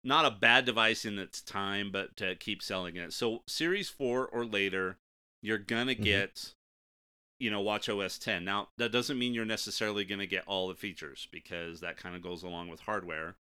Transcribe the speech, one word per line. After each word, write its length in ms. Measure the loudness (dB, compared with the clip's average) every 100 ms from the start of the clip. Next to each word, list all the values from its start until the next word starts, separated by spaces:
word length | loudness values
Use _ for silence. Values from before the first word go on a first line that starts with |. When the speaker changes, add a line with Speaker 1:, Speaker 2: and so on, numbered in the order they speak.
Speaker 1:
not 220 | 6 6 6
a 100 | 6
bad 300 | 8 8 8
device 400 | 4 4 4 -2
in 120 | -4
its 240 | -6 -10
time, 500 | -6 -4 -2 -2 -2
but 240 | -4 -6 -4
to 180 | -4 -4
keep 260 | -6 -6
selling 340 | -4 -4 -4 -6
it. 180 | -8
So 300 | -2 0 -2 -6
Series 420 | -2 0 0 -4
four 380 | -4 0 0 0
or 180 | -2 0
later, 520 | 2 2 2 -2 -6 _ _ _ _
you're 160 | -2 -2
gonna 360 | 0 0 0
Speaker 2:
Mm-hmm. 100 | 2
Speaker 1:
get, 500 | 4 4 2 -6 -14 -16 _ _ _ _ _ _ _ _
you 100 | -2
know, 120 | 0
watch 280 | 0 0 0
O 120 | -2
S 160 | -2 -4
ten. 240 | -2 -2
Now, 260 | 0 -2 -2 -4
that 140 | 0
doesn't 260 | 2 0 -2
mean 160 | 0
you're 120 | -2 -2
necessarily 580 | -2 -4 -2 0 0
gonna 240 | -2 -4 -2
get 160 | -4 0
all 220 | 0 0
the 80 | -4
features, 520 | -8 -8 -12 -12 -14
because 480 | -14 -8 -8 -6 -8
that 220 | -10 -8
kinda 180 | -10 -10
goes 240 | -8 -8
along 240 | -8 -8 -10
with 140 | -10
hardware. 540 | -4 -4 -4 -6 -8 -12